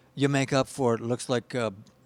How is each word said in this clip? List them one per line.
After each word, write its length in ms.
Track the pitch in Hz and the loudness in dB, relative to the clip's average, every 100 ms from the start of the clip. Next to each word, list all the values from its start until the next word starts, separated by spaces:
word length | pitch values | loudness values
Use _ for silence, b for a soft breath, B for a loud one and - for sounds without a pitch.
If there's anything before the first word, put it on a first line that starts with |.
| b | b
you 140 | - 139 | 0 2
make 240 | 139 131 | 2 2
up 140 | 135 131 | 0 0
for 260 | - 123 | 0 2
it. 60 | 113 | 2
It 60 | 117 | 0
looks 220 | 123 - | -4 -2
like, 260 | 123 - 127 | -2 -2 -4
uh, 140 | 110 95 - _ | -4 -6 -16 _